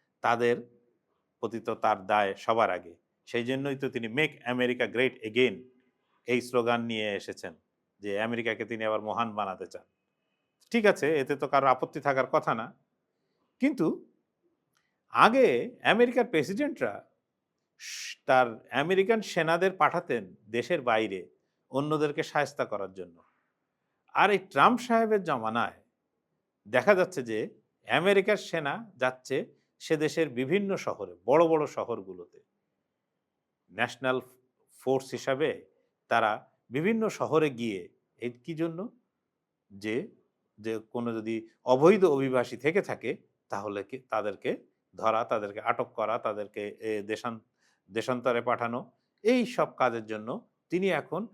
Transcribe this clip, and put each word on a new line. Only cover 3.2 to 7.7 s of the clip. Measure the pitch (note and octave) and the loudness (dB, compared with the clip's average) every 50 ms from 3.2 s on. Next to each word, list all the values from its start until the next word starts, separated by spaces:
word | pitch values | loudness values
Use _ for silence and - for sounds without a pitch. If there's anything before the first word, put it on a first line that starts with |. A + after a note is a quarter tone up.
| _ | _
সেই | - - A#2+ A#2 | -6 -4 -4 -2
জন্যই | A#2+ C3+ C3+ C#3 C#3+ C3+ | -2 -4 -4 -4 -4 -6
তো | C#3 C3+ C3 | -4 -6 -6
তিনি | C3 B2+ A2+ A2 | -6 -6 -8 -4
"Make | A2+ C#3 D#3 D3+ D3 - - B2 B2 | 0 0 0 0 -2 -6 -6 -4 -2
America | B2 B2 B2 B2 B2 B2 G#2+ G2 | 0 0 0 0 0 -2 -2 0
Great | A2+ C3 B2+ B2 - A2 A2 | 0 0 0 -2 -4 -10 -4
Again" | G#2+ B2 B2+ A#2+ G2 E2+ E2 - _ _ _ _ _ _ _ _ _ _ _ | 2 2 2 2 2 -4 -10 -18 _ _ _ _ _ _ _ _ _ _ _
এই | - B2 A#2+ | -2 -2 -2
স্লোগান | A#2+ B2 B2+ B2 A#2 A#2 A#2+ A#2 A#2 | -2 0 0 0 2 2 0 0 -2
নিয়ে | A#2 A2+ A2 G#2+ G#2 | -4 -4 -4 -4 -4
এসেছেন, | G2+ F#2+ - - G2 - - F#2 D#2+ - _ _ | -4 -6 -8 -10 -12 -12 -14 -14 -14 -18 _ _